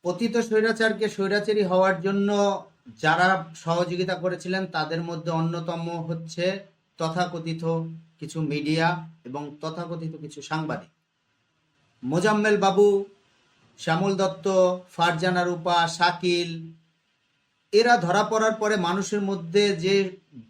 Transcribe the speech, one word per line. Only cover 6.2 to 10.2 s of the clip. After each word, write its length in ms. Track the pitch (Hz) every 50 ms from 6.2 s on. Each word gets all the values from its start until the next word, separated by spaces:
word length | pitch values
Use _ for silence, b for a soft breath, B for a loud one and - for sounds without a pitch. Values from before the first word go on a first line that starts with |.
| - - - 170 175 185 196 196 196 - _ _ _ _ _ -
তথাকথিত 640 | 165 160 165 180 180 175 175 170 160 165 160 165 165 165 165 165 165 165 165 - - _ _ _
কিছু 200 | 151 156 - 165
মিডিয়া 680 | 156 139 147 147 143 151 156 160 165 165 - - - - - _ _
এবং 320 | 123 131 147 147 143 147 -
তথাকথিত 560 | - 160 160 175 170 165 170 165 165 160 160
কিছু 260 | 151